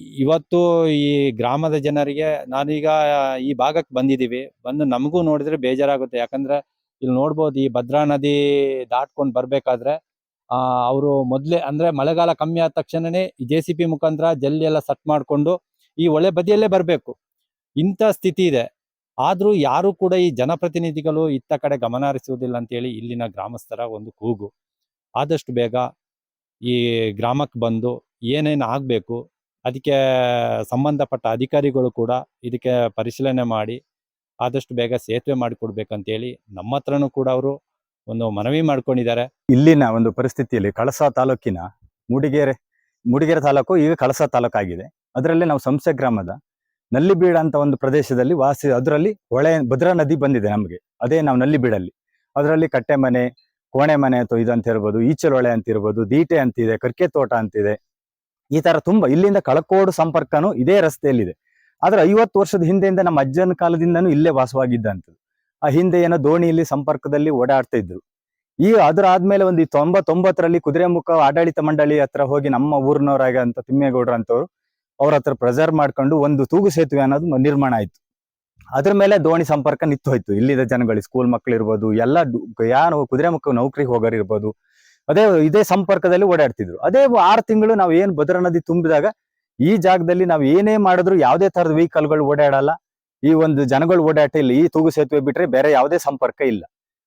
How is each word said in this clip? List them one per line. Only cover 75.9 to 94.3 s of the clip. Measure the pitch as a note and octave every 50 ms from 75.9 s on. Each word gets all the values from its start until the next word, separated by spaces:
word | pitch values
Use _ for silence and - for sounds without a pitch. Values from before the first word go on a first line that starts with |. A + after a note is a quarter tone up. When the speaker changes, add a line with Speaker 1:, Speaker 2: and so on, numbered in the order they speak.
| - - C3+ C#3 D#3+ D#3 C#3+
Speaker 2:
ಒಂದು | D3 D3 C#3 C3+
ತೂಗು | - - F#3 G3+ G3+
ಸೇತುವೆ | C3+ D#3 D#3+ C3+ C#3+ C#3 C3+
ಅನ್ನೋದು | C3 C#3 D3 E3
ಮ-, | F3 C#3+ B2+ C3
ನಿರ್ಮಾಣ | D3 C#3+ C#3 C#3 C3 B2
ಆಯ್ತು. | A2 G2+ F2 - _ _ _ _ _ _ _ _ _ _ _ _ _ _ -
ಅದ್ರ | - C3+ C#3+ G3 G3+
ಮೇಲೆ | G3+ G3 G3 G#3 F#3+ D3
ದೋಣಿ | D#3 E3 E3+ E3
ಸಂಪರ್ಕ | - G3 - - D3+ C#3+ - E3
ನಿಂತು | D#3 C#3 C3 - C#3
ಹೋಯ್ತು. | C3 A#2 - - G2+
ಇಲ್ಲಿದ್ದ | G#2 A#2+ C3+ C#3 C3 C3 A2
ಜನಗಳಿಗೆ, | C3 B2 B2 A2 A2 G#2 G2 -
ಸ್ಕೂಲ್ | - B2+ B2 A#2+ B2
ಮಕ್ಳು | A#2 - C3 A#2+
ಇರ್ಬೋದು, | A2+ A2 G#2+ A2 G#2 A2 A2 G#2+ A2 A#2
ಎಲ್ಲ | B2 D3 F3 D#3+
ಡು-, | C3 A#2 A#2+ - - A2+ - A2+ A2+ B2
ಯಾರು | E3+ E3 E3+ D#3+ D3 C#3
ಕುದುರೆಮುಖ | - C3 B2+ D3 F3 E3 D3 - C#3+ C3 A#2
ನೌಕರಿಗೆ | B2 C3+ - C#3+ C#3+ B2 A#2+
ಹೋಗೋರು | A#2 A2 A#2 A#2
ಇರ್ಬೋದು, | A2 G2+ F#2 G#2+ G#2 G#2+ G#2+ - - _ _ _ _ _ _ _ _ _ -
ಅದೇ | D#3 G3 A3 G#3+ F#3 D#3+ D3+ D#3
ಇದೇ | D3+ G#3+ G#3
ಸಂಪರ್ಕದಲ್ಲಿ | - F3+ G3 F#3+ E3 G3 E3+ E3 F3+ F3+ F3+ G3+ F#3+ F3
ಓಡಾಡ್ತಿದ್ರು. | D#3+ D3 B2 A2 - G#2 F2 E2+ F#2 -
ಅದೇ | D#3+ G3 C4+ C#4 C4 A#3+ G#3+ F3+ A#3+
ಆರು | G#3+ A#3 - -
ತಿಂಗಳು | A3 G#3+ G#3+ A3 A3+ G#3 F#3+
ನಾವು | F3 D#3+
ಏನ್ | E3+ G3 G3+ F3
ಭದ್ರಾ | D3 D3+ C#3+ F3+ F3+
ನದಿ | F3+ F3+ E3 E3+ - -
ತುಂಬಿದಾಗ | E3 F3 E3 D#3+ D#3+ D3 D#3 G#3+ G#3+ - _ _ _ _ _ _ _ -
ಈ | B2+ E3+ A3
ಜಾಗದಲ್ಲಿ | G3+ E3 F#3 F#3 F#3 E3 E3+ F3 F3+ F#3 F3 E3
ನಾವು | D#3 C#3
ಏನೇ | C3 D#3 F#3+ G3+ G#3+ A3
ಮಾಡಿದ್ರು | G#3+ G3+ F#3+ F3+ F3+ F3 F#3 F#3+ F3 C#3
ಯಾವುದೇ | B2 D3 E3+ G3 F#3+ -
ತರದ | F3+ E3+ D#3+ D3+ D#3+
ವೆಹಿಕಲ್‌ಗಳು | E3+ D#3+ - D#3+ D3+ D3 D#3 D3+ D3 C#3 D3
ಓಡಾಡಲ್ಲ, | D3 D3 C#3+ C3+ C3+ C#3 D3+ D#3+ - _ _ _ _ _ _ _ _ -
ಈ | D3 D#3+ D#3 D#3+
ಒಂದು | D#3+ D3 C#3 C#3+
ಜನಗಳು | B2 C3+ C#3 D#3+ E3 F#3 F3 D#3 D#3+
ಓಡಾಟ | D#3 D3+ D3 C#3